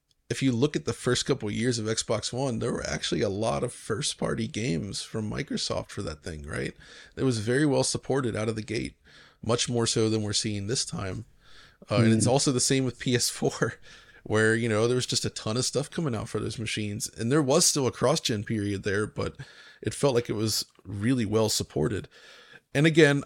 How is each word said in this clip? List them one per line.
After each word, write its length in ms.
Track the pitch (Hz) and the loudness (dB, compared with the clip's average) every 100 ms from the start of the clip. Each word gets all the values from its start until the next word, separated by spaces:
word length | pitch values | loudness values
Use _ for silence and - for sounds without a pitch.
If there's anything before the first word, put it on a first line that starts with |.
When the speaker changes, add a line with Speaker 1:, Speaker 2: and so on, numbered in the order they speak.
| _ _ - | _ _ -8
Speaker 1:
if 120 | - | 0
you 80 | 135 | 2
look 240 | 117 147 | 4 2
at 120 | 156 - | 0 -4
the 60 | |
first 320 | - 127 123 - | -2 0 0 0
couple 220 | 131 107 | -2 -2
of 60 | |
years 240 | 110 123 117 | -2 0 0
of 80 | 107 | -2
Xbox 460 | 113 - 107 - | -2 -2 -2 -2
One, 280 | 120 139 113 | -4 -2 -2
there 120 | 113 | -2
were 140 | - - | -4 -4
actually 340 | - - 170 | -4 -2 0
a 60 | 107 | 0
lot 360 | 98 113 143 | 0 -2 -2
of 80 | 127 | -4
first-party 760 | - - 110 - - 165 120 113 | -6 -6 -4 -4 -4 -4 -2 -4
games 540 | 104 120 160 104 - | -4 -2 -2 -4 -8
from 280 | - 113 107 | -8 -6 -4
Microsoft 600 | 123 143 247 - 110 - | -6 -6 -4 -4 -4 -6
for 120 | - | -8
that 200 | 82 76 | -8 -8
thing, 240 | 95 78 73 | -10 -10 -8
right? 280 | 117 139 - - - - - | -6 -6 -10 -20 -20 -14 -2
It 80 | |
was 140 | 135 113 | 0 0
very 280 | 107 127 151 | 0 2 2
well 180 | 131 | 2
supported 500 | 131 - - 131 123 | 0 -2 -2 -2 0
out 140 | 101 110 | -2 -2
of 80 | 110 | -4
the 60 | |
gate, 320 | 107 113 127 - _ - - _ | -4 -6 -6 -10 _ -20 -20 _
much 240 | - 120 - | -2 0 0
more 180 | 117 113 | 0 2
so 240 | 120 110 | 2 2
than 120 | 110 | 0
we're 100 | 104 | 0
seeing 340 | - 113 104 101 | -2 -2 -4 -4
this 180 | 135 | -4
time. 420 | - - 95 110 - _ - - - - - | -4 -6 -6 -8 -12 _ -20 -20 -20 -16 -2
Uh, 80 | 107 | 4
and 160 | 113 | 4
it's 120 | 110 | 4
Speaker 2:
Hmm. 60 | 120 | 4
Speaker 1:
also 200 | 139 151 | 4 2
the 80 | 123 | 2
same 260 | - 135 | 2 2
with 140 | 131 - | 0 -2
P 160 | 147 | 0
S 140 | 120 - | 2 0
four, 460 | - 135 - - - - - | -2 -4 -2 -4 -4 -16 -20
<laughs> 220 | - - | -20 -16
where, 320 | - 107 110 113 | 0 4 4 4
you 120 | 117 | 2
know, 200 | 107 120 | 2 2
there 80 | 127 | 2
was 100 | - | 0
just 180 | - | -2
a 60 | 117 | -2
ton 260 | - 110 117 | -4 -4 -2
of 80 | |
stuff 240 | - 160 151 | 0 -2 -4
coming 280 | - 156 107 | -4 -2 -4
out 120 | 110 | -4
for 120 | 107 | -4
those 180 | 110 110 | -4 -6
machines. 500 | 107 - 104 101 - - | -6 -4 -4 -4 -8 -4
And 140 | 113 | 2
there 120 | 151 | 2
was 220 | 131 160 | 4 4
still 220 | - 151 123 | 4 4 0
a 60 | |
cross-gen 500 | - 123 165 - 107 | 2 2 2 0 -2
period 400 | - 113 101 98 | -2 -2 -2 -2
there, 240 | 107 98 107 | -2 -2 -2
but 300 | - - - - - - - | -4 -6 -6 -16 -20 -20 -10
it 140 | - | -6
felt 220 | - 143 120 | 0 2 2
like 120 | - | 0
it 40 | |
was 320 | 110 110 - - _ | -2 0 -2 -4 _
really 420 | - 104 113 127 107 | -10 -2 0 2 2
well 220 | 107 107 | 2 2
supported. 600 | - - 139 147 92 - - - - - - _ | 0 -2 0 0 -2 -6 -14 -20 -20 -20 -20 _
And 100 | 135 | 2
again, 380 | 160 156 147 143 | 6 8 8 6